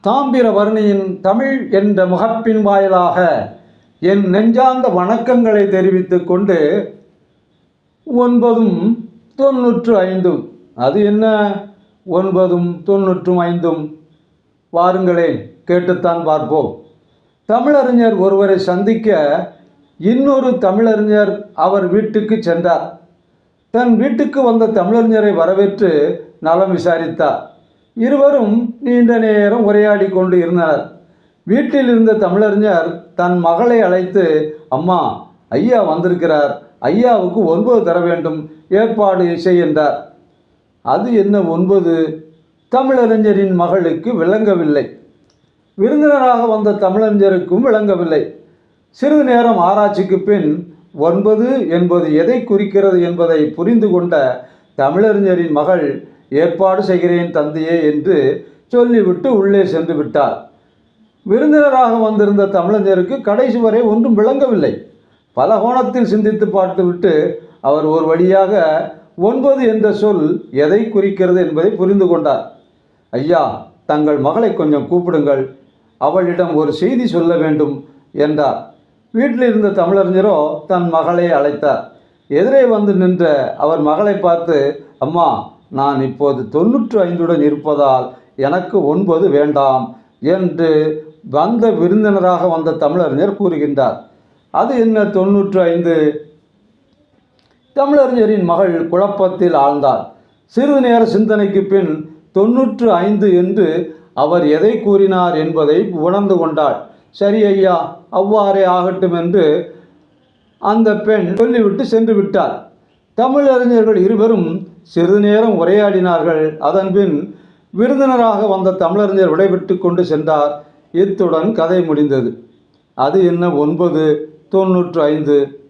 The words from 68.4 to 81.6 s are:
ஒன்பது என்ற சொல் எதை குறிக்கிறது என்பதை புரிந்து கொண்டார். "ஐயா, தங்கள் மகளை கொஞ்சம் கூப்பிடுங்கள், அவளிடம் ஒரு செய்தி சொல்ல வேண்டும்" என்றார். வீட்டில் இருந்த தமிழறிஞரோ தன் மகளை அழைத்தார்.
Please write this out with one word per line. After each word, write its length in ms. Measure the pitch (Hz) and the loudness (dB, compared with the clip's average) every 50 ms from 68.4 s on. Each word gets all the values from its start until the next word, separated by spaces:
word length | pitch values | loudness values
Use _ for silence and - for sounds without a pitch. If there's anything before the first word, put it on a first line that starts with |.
| 196 190 214 196 165 156 156 165 190 - - - - _ _ | 2 2 0 0 0 0 0 -2 -4 -6 -12 -18 -20 _ _
ஒன்பது 520 | - 175 214 247 269 254 277 269 262 254 | -2 -2 -2 0 0 0 0 0 2 2
என்ற 260 | 226 220 214 202 214 190 | 0 0 2 0 0 0
சொல் 520 | - 208 214 202 170 151 156 185 - - - | 0 0 0 0 0 0 -2 -4 -4 -8 -6
எதை 380 | - 131 147 156 185 214 226 226 | -2 0 0 2 2 0 0 0
குறிக்கிறது 580 | 214 202 190 196 190 185 185 180 180 185 175 | -2 -2 -2 -2 -2 0 0 2 2 0 0
என்பதை 240 | 156 151 156 165 208 | 0 -2 0 0 -2
புரிந்து 360 | 208 180 185 185 202 196 190 | 0 0 0 0 2 2 2
கொண்டார். 440 | 175 175 165 151 143 131 113 - - - - _ _ _ _ _ _ _ _ _ _ | 2 0 0 0 -2 -2 -2 -4 -10 -18 -20 _ _ _ _ _ _ _ _ _ _
"ஐயா, 580 | - 123 139 156 175 165 143 120 104 - - - _ _ _ | -8 -6 -2 0 0 0 0 -2 -4 -10 -16 -20 _ _ _
தங்கள் 320 | - 151 151 151 151 147 | -4 -2 0 0 0 0
மகளை 360 | 139 131 143 165 220 233 208 165 | 0 -2 -2 0 0 -2 -2 -2
கொஞ்சம் 340 | - 147 151 147 143 - | -2 0 0 0 -2 -2
கூப்பிடுங்கள், 680 | - 175 175 175 175 175 156 143 143 139 135 131 131 - - _ _ _ _ _ _ _ | -2 -2 -2 -2 0 -2 0 0 0 0 -2 -2 -8 -10 -20 _ _ _ _ _ _ _
அவளிடம் 580 | _ 123 139 165 190 180 175 170 175 175 165 156 | _ -4 0 0 0 0 0 -2 -2 -2 -2 0
ஒரு 180 | 147 156 143 - | -2 -2 -2 -2
செய்தி 340 | - 175 214 269 240 247 | -2 -2 -2 0 0 -2
சொல்ல 280 | 202 160 175 170 170 170 | -2 -2 0 0 0 0
வேண்டும்" 500 | 151 156 156 151 143 151 139 139 131 - - _ _ _ _ | 0 0 0 0 0 -2 -2 -4 -10 -12 -20 _ _ _ _
என்றார். 600 | _ 143 143 151 151 151 147 131 - - - - - _ _ _ _ _ _ _ | _ -2 -2 -2 0 -2 -2 -2 -2 -6 -10 -16 -20 _ _ _ _ _ _ _
வீட்டில் 440 | - 226 262 285 233 240 254 240 214 | -4 -2 -2 -2 0 0 0 0 2
இருந்த 280 | 214 208 202 190 185 170 | 2 0 0 0 0 0
தமிழறிஞரோ 800 | 170 196 196 190 180 185 190 190 214 190 151 147 151 - - - | 0 2 0 0 2 0 0 2 2 0 0 -2 -2 -4 -8 -6
தன் 220 | - 190 175 175 175 | -4 -2 -2 -2 0
மகளை 380 | 165 160 151 160 175 175 175 | -2 0 0 0 0 0 0
அழைத்தார். 560 | 170 165 143 143 147 147 143 | 0 0 0 0 -2 -2 -2